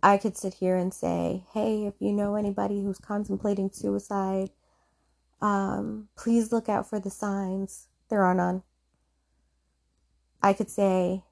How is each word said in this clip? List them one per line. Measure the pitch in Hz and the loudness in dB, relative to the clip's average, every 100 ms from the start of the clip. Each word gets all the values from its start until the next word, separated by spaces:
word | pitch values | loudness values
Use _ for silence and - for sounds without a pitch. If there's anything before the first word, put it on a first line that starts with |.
I | 196 202 | 8 6
could | 208 185 | 2 -4
sit | 190 | -8
here | - 185 185 | -2 0 2
and | 180 | 0
say, | - 175 170 170 185 180 | -2 -2 0 -2 -4 -6
"Hey, | 220 220 214 | -4 -2 -2
if | 208 202 | -4 -4
you | 202 | -2
know | 208 202 | 0 0
anybody | 208 208 196 196 202 | -2 -2 -2 -2 -2
who's | 202 190 | -4 -6
contemplating | - 208 208 196 214 202 190 | -6 -6 -4 -4 -2 -2 -2
suicide, | - 202 202 - 202 190 190 190 _ _ _ _ _ _ _ _ _ | -4 -4 -4 -4 -4 -2 -2 -4 _ _ _ _ _ _ _ _ _
um, | 208 202 196 196 214 214 208 - | 0 2 0 -2 -6 -8 -12 -8
please | - 233 220 | 2 2 4
look | 233 226 | 0 0
out | 202 196 | -2 0
for | 214 | -4
the | 190 | -6
signs. | - 208 196 190 190 196 - - _ _ | -6 -4 -2 -2 -4 -6 -10 -20 _ _
There | 214 | 2
are | 185 | 4
none." | 185 180 185 - _ _ _ _ _ _ _ _ _ _ _ _ _ _ _ _ _ | 4 2 0 -6 _ _ _ _ _ _ _ _ _ _ _ _ _ _ _ _ _
I | 196 | 2
could | 196 214 | 4 -2
say | - 196 185 180 190 - | 0 2 4 2 -2 -8